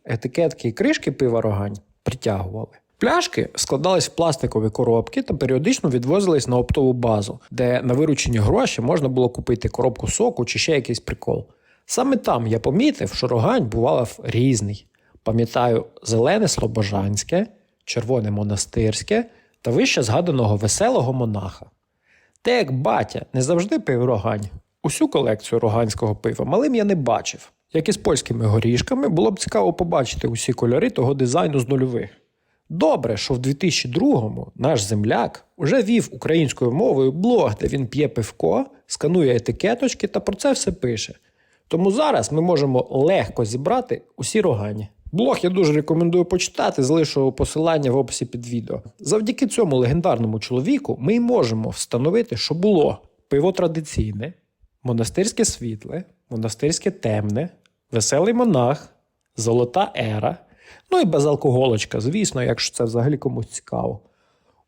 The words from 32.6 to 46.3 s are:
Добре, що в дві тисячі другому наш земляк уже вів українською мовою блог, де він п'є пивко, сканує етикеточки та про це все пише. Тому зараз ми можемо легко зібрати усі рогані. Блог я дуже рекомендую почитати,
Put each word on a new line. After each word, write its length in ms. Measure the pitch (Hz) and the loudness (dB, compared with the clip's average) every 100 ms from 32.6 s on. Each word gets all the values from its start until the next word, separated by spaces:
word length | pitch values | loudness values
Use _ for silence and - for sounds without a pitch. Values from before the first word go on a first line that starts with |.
| _ | _
Добре, 480 | 160 208 185 123 104 | 0 2 2 0 -4
що 180 | - | -2
в 40 | 127 | -2
дві 160 | 131 | -2
тисячі 340 | 139 - - 127 | 0 0 0 -2
другому 640 | 151 277 185 110 120 - | 0 2 2 0 -6 -12
наш 280 | - 131 131 | -2 0 0
земляк 640 | 101 107 107 - - - _ - | 0 0 2 0 0 -6 _ -6
уже 260 | 151 269 | 0 2
вів 260 | 196 233 - | 4 0 0
українською 600 | - - 165 143 - 120 | -6 0 2 2 0 0
мовою 400 | 139 247 139 131 | 2 2 2 2
блог, 400 | 156 233 233 131 104 | 2 2 4 2 0
де 60 | 143 | -2
він 200 | 139 117 | -2 -2
п'є 220 | 135 147 | 0 0
пивко, 580 | - 107 - 80 214 269 - _ | -2 -6 -2 0 2 -2 -10 _
сканує 500 | - 151 180 139 120 | -4 0 4 4 2
етикеточки 720 | - 113 190 240 254 - 196 | 0 -2 -2 0 -2 -2 -4
та 140 | 202 | -2
про 160 | 202 202 | -4 -2
це 160 | 285 | 0
все 200 | 262 - | 0 -2
пише. 420 | 175 123 110 - - _ _ _ _ _ | -4 -4 -4 -8 -14 _ _ _ _ _
Тому 220 | 165 196 | 0 2
зараз 420 | 220 302 165 107 | 2 2 0 0
ми 80 | 151 | 0
можемо 460 | 175 156 139 127 - | 2 2 2 0 0
легко 540 | 135 151 190 110 - | 2 2 2 0 -2
зібрати 580 | 107 123 151 254 247 - - - | -4 -2 0 -2 -2 -8 -8 -10
усі 240 | 127 214 | -2 2
рогані. 480 | 180 107 104 104 101 _ - | 2 0 -4 -8 -10 _ -6
Блог 260 | 165 254 240 | 0 0 2
я 80 | 180 | 0
дуже 220 | 185 160 | 2 4
рекомендую 520 | 151 147 160 170 180 | 2 2 2 2 2
почитати, 580 | 175 | 2